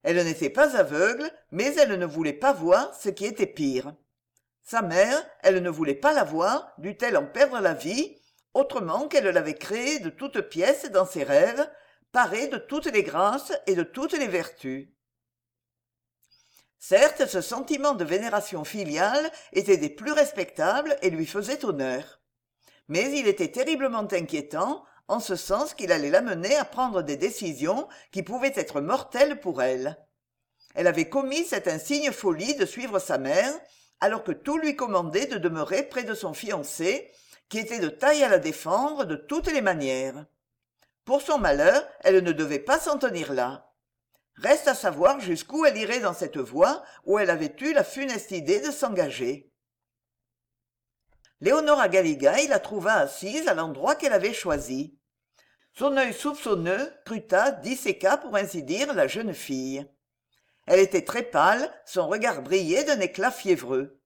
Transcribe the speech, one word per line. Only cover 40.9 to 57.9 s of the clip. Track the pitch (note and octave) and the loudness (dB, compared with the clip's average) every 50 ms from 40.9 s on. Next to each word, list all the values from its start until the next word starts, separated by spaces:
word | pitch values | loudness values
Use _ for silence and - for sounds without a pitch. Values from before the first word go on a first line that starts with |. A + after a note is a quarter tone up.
| _ _ _ | _ _ _
Pour | - B3+ C#4+ | 0 0 0
son | C#4+ - D#4 C#4 | 2 0 0 2
malheur, | G#3 E3 C#3+ C#3+ D3+ F3+ A3+ C#4+ D4+ - - - | 4 2 4 6 6 6 6 6 0 -2 -16 2
elle | - F#3 F#3+ F#3 | 4 6 6 6
ne | F3+ F3 | 6 4
devait | D#3+ D3+ D#3 C#3+ D3 C#3 | 0 0 -2 -2 -2 -4
pas | - - C#4 - | 0 0 0 0
s'en | - E4 D4 - | 2 -2 -2 0
tenir | C4+ A#3+ F#3 F3 D3+ C#3+ | 0 -2 -2 -4 -6 -4
là. | C#3 C3 B2 B2 C#3 - _ _ _ _ _ _ _ _ _ _ _ _ _ _ _ | -2 -2 -2 -2 -4 -10 _ _ _ _ _ _ _ _ _ _ _ _ _ _ _
Reste | - - A3 C#4+ D#4 - C#4+ | -4 4 4 4 4 4 0
à | B3+ | 0
savoir | - - F#3+ D#3 C#3+ F3 G#3+ C#4 C#4 | 0 -2 -4 0 4 4 4 4 2
jusqu'où | A3 F3+ E3+ - - - C4 D#4 D#4 | -2 -4 -4 -4 -6 -8 -4 2 2
elle | C#4+ G#3+ | 2 2
irait | G#3+ A3 F#3+ A#3+ B3 | 2 -2 -2 -2 -2
dans | A3 F#3+ | -2 -2
cette | E3 - F3+ C#3+ - D3 | -4 -4 -8 -8 -6 -8
voie | B2+ A#2 B2 D3 F3+ A3+ D4 - - - - - _ | -8 -6 2 4 4 4 4 -4 -8 -18 -20 -16 _
où | E3+ G3 G#3+ | 0 2 2
elle | G3+ F3 | 4 2
avait | E3+ D#3 D#3+ D3 - - | 0 0 -2 -6 -6 -4
eu | C4 D4+ | -4 0
la | D#4+ - | 2 2
funeste | C#4 - - C4+ C#4 C4+ A#3+ G#3 - - | 0 0 -4 -8 -6 -6 -6 -8 -8 -8
idée | G3 F3 D3 D3 G3 G#3 | -10 -6 0 0 0 0
de | C4+ D4+ | 0 -4
s'engager. | C#4 - C#4 A#3+ G#3 F3+ E3 C#3 C3 - B2+ A#2+ C#3 C#3+ - _ _ _ _ _ _ _ _ _ _ _ _ _ _ _ _ _ _ _ _ _ _ _ _ _ _ _ _ _ _ _ _ _ _ _ _ _ _ _ | -4 -4 -4 -2 0 -2 -2 -2 -2 -4 -4 -4 -4 -6 -12 _ _ _ _ _ _ _ _ _ _ _ _ _ _ _ _ _ _ _ _ _ _ _ _ _ _ _ _ _ _ _ _ _ _ _ _ _ _ _
Leonora | - F#3+ C4+ D#4 D#4 D4 D4 C#4 A#3 F#3+ | 2 2 4 4 4 4 4 4 4 4
Galigai | F3 F#3+ F3+ D#3+ D3+ C3+ C#3 C#3+ F3 B3+ D#4 | 4 4 4 4 0 4 4 4 6 6 2
la | C#4+ A#3+ F#3+ | 2 2 0
trouva | - - G#3+ G3+ E3+ G#3 A3 F#3+ | 0 -2 -8 -2 2 2 4 4
assise | C#3+ F#3 - - F#3 G3 A3+ D#4 D#4+ C4+ | 2 2 -2 -8 -8 -6 -6 -2 0 0
à | F#3 | 0
l'endroit | D#3 E3 D#3+ C#3 C3 D3+ A#3+ D4+ | 0 -2 -6 -6 -2 0 0 0
qu'elle | D4+ - C4+ | 2 2 2
avait | A3+ F#3+ F3 A3 A3+ | 2 4 2 2 -2
choisi. | - - F3+ D3+ C#3 - A#2+ B2+ C3 C#3+ D#3 _ _ _ _ _ _ _ _ _ _ _ _ _ _ _ _ | -2 -2 -2 -2 -2 -2 -6 -6 -6 -6 -8 _ _ _ _ _ _ _ _ _ _ _ _ _ _ _ _
Son | _ - - C#4+ C#4 | _ -2 0 2 2
œil | C4+ C4 A3+ | 2 0 0
soupçonneux | G3+ - - D4 C#4+ - - A#3 G3+ F3 E3 F3 F#3+ G3+ C#4+ - - _ | -2 -4 -6 -6 -6 -4 -2 -2 0 0 0 -2 -2 -2 -2 -6 -10 _
scruta, | _ - A3+ G#3+ - - F#3 F#3+ A3+ C#4 | _ -10 -10 -10 -2 2 2 4 4 2
disséqua, | C#4 - - G#3 C4 B3 - G#3+ | 0 -2 -6 -6 -6 -4 -2 -4